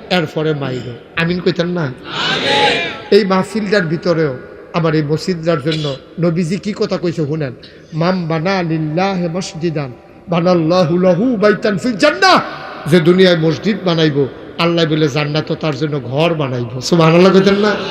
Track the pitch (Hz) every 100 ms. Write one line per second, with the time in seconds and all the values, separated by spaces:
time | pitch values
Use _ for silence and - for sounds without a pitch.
0 | - 180 156 165 156 147 135 127 123 117
1 | - - 165 180 175 170 175 175 143 123
2 | - - - - - - 415 - - -
3 | - 202 190 190 185 220 202 208 165 170
4 | 185 160 151 127 - - - 175 160 156
5 | 147 151 - 175 160 165 139 156 147 131
6 | - - 170 165 160 196 208 202 208 185
7 | 175 170 143 156 139 117 - - - 156
8 | 170 190 165 160 170 196 170 160 156 156
9 | 196 190 175 175 - 160 170 151 135 117
10 | - - - 175 170 180 156 180 160 175
11 | 180 175 254 226 208 208 214 202 254 202
12 | 294 339 370 330 - - - - - 175
13 | 160 185 185 170 160 135 190 214 185 165
14 | 156 143 131 - - - 170 170 165 156
15 | 156 143 147 151 151 156 160 135 151 147
16 | 120 139 165 160 135 123 117 127 - 175
17 | 160 170 190 185 196 202 208 202 -